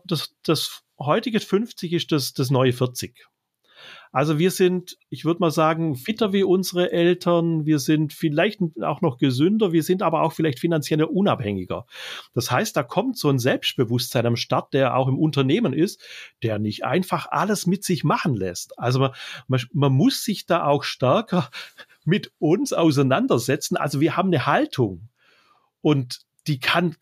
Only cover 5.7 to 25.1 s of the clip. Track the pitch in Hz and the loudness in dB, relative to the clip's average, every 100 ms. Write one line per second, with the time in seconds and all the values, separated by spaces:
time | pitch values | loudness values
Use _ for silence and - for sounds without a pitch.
5.7 | 165 165 123 - 220 214 196 185 185 180 | 2 -2 -4 -6 -2 0 2 2 2 0
6.7 | 175 180 170 170 175 175 170 165 160 151 | -2 0 2 2 2 2 2 2 0 2
7.7 | 151 131 156 151 - 160 147 208 - 170 | 0 2 2 0 -2 -2 2 0 0 -4
8.7 | - 156 143 165 - 139 123 170 220 202 | -2 -4 -2 -2 0 0 2 2 2 2
9.7 | 165 156 185 175 160 160 - 156 - 170 | 2 2 0 0 0 0 0 -2 0 0
10.7 | 160 - 151 160 294 - 117 104 98 90 | 0 0 0 0 2 0 0 -2 -4 -4
11.7 | 87 - - - - - 120 - 127 214 | -8 -10 -16 -14 -16 -6 -4 0 0 0
12.7 | 156 131 180 262 233 147 135 120 - - | -2 -2 -2 -2 -2 0 2 0 -2 -2
13.7 | - 113 123 - 127 117 117 - 131 - | -2 0 -2 -2 -2 0 -2 -2 -4 0
14.7 | 139 131 123 135 135 156 143 135 190 190 | 0 2 2 0 0 0 2 2 2 0
15.7 | 135 190 - - - - _ 110 104 107 | 0 -2 -4 -18 -20 -20 _ -4 -2 -4
16.7 | - 123 160 180 165 - 147 190 202 170 | -4 -2 -2 0 -4 -2 -2 0 0 0
17.7 | 196 - 156 151 220 - 110 92 87 - | -2 -2 0 0 0 0 -2 -4 -6 -12
18.7 | - 123 127 135 - - - - 127 - | -6 -2 2 0 -2 -14 -12 -4 -4 -2
19.7 | 143 139 131 240 - - 190 - 165 147 | 0 2 4 2 0 -4 -6 -2 0 2
20.7 | 143 - - 127 185 226 180 127 - - | 0 -2 -2 2 2 2 -2 -2 -8 -16
21.7 | - - _ 151 202 - _ 156 196 285 | -20 -20 _ 0 0 -2 _ 0 2 0
22.7 | - 165 139 135 143 254 143 127 147 - | 2 4 4 2 2 2 2 0 -2 -2
23.7 | 180 143 139 156 165 190 160 135 180 302 | -4 -2 0 0 2 2 2 2 0 0
24.7 | - 110 87 107 | 0 -2 -2 -16